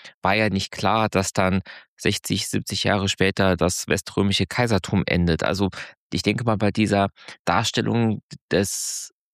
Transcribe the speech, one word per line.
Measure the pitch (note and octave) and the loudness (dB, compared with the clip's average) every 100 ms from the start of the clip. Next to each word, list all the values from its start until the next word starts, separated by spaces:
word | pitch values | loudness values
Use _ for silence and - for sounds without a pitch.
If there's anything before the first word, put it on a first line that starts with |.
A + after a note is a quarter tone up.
| - - | -20 -4
war | F#2 | 0
ja | G#2 G#2+ | 2 2
nicht | F#2+ - | 0 -4
klar, | - G2 A2 G#2+ | -2 0 2 2
dass | F#2+ F2+ | 0 -2
dann | - F#2 F#2+ - - - - | 0 2 0 -2 -12 -20 -6
sechzig, | - G#2 - G2 - | -4 -2 -2 -4 -2
siebzig | - - G#2 | -4 -4 -4
Jahre | G2 G2+ F#2+ | 0 0 0
später | - F#2+ - F#2+ F2 | 0 0 2 2 4
das | E2+ - - | 2 0 -2
weströmische | F#2 - - G2+ F#2+ F#2+ | -4 -2 0 0 2 -2
Kaisertum | - A#2+ G2+ - G2 - | 0 0 0 0 -2 0
endet. | F2 F2 D#2+ | 2 2 2
Also | - F#2 G2 - - - _ | 0 0 -2 -4 -14 -18 _
ich | - | -4
denke | G2+ G#2 | -2 -2
mal, | A#2 G#2 | 0 0
bei | G#2 | 0
dieser | G2+ G#2 G2 G2 - - - - | 2 2 2 0 -2 -20 -10 -2
Darstellung | F2 A2 - A2 A#2 A2+ G#2 - - - | 0 0 -2 0 2 0 -2 -8 -20 -2
des, | E2+ G2+ - - - - _ _ | 0 0 -2 -8 -8 -12 _ _